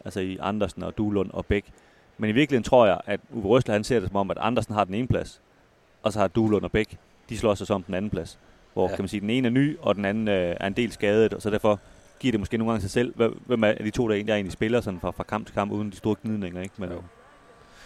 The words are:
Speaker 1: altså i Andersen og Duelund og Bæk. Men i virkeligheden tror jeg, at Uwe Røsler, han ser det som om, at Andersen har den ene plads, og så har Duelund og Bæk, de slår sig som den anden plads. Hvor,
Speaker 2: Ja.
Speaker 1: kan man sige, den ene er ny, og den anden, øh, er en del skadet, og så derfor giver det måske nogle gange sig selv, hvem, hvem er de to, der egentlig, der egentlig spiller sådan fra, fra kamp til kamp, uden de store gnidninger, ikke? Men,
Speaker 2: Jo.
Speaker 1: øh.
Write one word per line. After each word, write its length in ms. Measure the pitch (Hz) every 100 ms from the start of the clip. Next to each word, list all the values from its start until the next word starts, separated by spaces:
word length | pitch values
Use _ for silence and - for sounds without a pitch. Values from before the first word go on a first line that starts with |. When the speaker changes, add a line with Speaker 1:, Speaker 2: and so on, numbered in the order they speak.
Speaker 1:
altså 160 | 104 101
i 180 | 95 92
Andersen 420 | 95 107 95 -
og 160 | 87 -
Duelund 320 | 104 101 95
og 160 | - -
Bæk. 180 | 101 - - _ _ _ -
Men 120 | 107
i 20 |
virkeligheden 320 | 113 151 131
tror 220 | - 127 107
jeg, 140 | 85 -
at 140 | 101 -
Uwe 160 | 113 95
Røsler, 240 | 127 123
han 100 | 107
ser 160 | 107 120
det 80 | 101
som 80 | 101
om, 140 | 95
at 80 | 85
Andersen 340 | 107 120 107
har 100 | 104
den 100 | 92
ene 140 | 101 127
plads, 320 | 87 - - _ _ _ _ _ _
og 100 | 107
så 60 | 104
har 100 | 98
Duelund 360 | 117 110 101
og 80 | 90
Bæk, 240 | 107 107 - _ _ -
de 100 | 110
slår 160 | 113
sig 120 | 98 92
som 160 | 101
den 120 | 87
anden 160 | 92 104
plads. 280 | 92 82 - _ _ _
Hvor, 160 | 101 90
Speaker 2:
Ja. 60 | 98
Speaker 1:
kan 60 |
man 60 | 95
sige, 120 | 104
den 100 | 101
ene 180 | 123 123
er 40 |
ny, 260 | 127 143 -
og 120 | -
den 100 | 98
anden, 240 | 98 110 107
øh, 280 | 95 87 87
er 60 | 98
en 60 |
del 200 | 101 113
skadet, 420 | - 104 107 107
og 80 | 95
så 80 | 107
derfor 300 | 104 107 104 - - - _
giver 120 | 127
det 80 | 110
måske 160 | 95 113
nogle 120 | 113
gange 80 | 113
sig 100 | 95
selv, 260 | 120 123 -
hvem, 260 | 113 - -
hvem 180 | 120
er 80 | 107
de 180 | - 107
to, 180 | - 117
der 60 |
egentlig, 140 | 104 107
der 60 |
egentlig 180 | 104 95
spiller 280 | 85 110 120
sådan 200 | 110 90
fra, 100 | 92
fra 140 | -
kamp 220 | 92 107 -
til 80 |
kamp, 180 | - 101
uden 180 | 104 104
de 60 | 95
store 200 | 110 104
gnidninger, 400 | 110 107 92 90
ikke? 120 | 95 -
Men, 100 | 90
Speaker 2:
Jo. 60 | 85
Speaker 1:
øh. 60 | 87 - - - - - - -